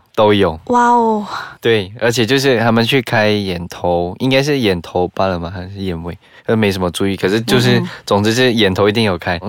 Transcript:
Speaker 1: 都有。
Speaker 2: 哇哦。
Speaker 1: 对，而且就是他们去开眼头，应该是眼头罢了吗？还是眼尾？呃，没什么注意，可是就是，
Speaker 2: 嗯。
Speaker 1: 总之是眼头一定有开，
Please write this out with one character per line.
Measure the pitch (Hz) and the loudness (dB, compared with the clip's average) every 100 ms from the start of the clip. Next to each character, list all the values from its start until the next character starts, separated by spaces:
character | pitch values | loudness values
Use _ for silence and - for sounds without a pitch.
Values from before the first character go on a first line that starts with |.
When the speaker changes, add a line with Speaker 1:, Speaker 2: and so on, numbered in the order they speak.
| - | -6
Speaker 1:
都 | - 107 | 2 4
有。 | 104 92 80 - | 4 2 -2 -2
Speaker 2:
哇 | 240 240 | 2 4
哦。 | 240 226 214 196 - - - | 2 2 0 -4 -10 -12 -4
Speaker 1:
对， | 120 110 95 113 | 0 0 -2 -2
而 | 117 | -2
且 | 117 | 0
就 | 110 135 | 2 2
是 | 135 117 | 2 2
他 | 113 | 2
们 | 113 113 | 2 2
去 | 139 | 0
开 | 117 117 107 | 0 0 2
眼 | 104 98 87 87 | 0 -2 -6 -8
头， | - 87 87 87 95 | -6 -2 -2 -2 -4
应 | 131 | 0
该 | 131 | 0
是 | 139 143 | 2 0
眼 | 107 90 | 0 0
头 | - 90 90 | -2 -2 -2
罢 | - 95 | -2 -2
了 | 90 | -2
吗？ | 85 | -6
还 | 92 | -10
是 | 95 98 | -12 -10
眼 | 95 82 | -8 -6
尾？ | 85 87 _ - - | -8 -12 _ -12 -2
呃， | 113 | 0
没 | 104 | 2
什 | 95 | 0
么 | 90 | -4
注 | - 98 | -2 -4
意， | 92 | -2
可 | 92 | 0
是 | 110 | 0
就 | 117 127 | 2 2
是， | 123 123 | 4 2
Speaker 2:
嗯。 | 175 - - | 0 -8 -2
Speaker 1:
总 | 101 | 0
之 | 107 113 | 2 2
是 | 127 | 2
眼 | 113 98 | 2 2
头 | 92 104 | 2 2
一 | |
定 | 107 | 2
有 | 110 87 | 0 -2
开， | - 85 | -4 -6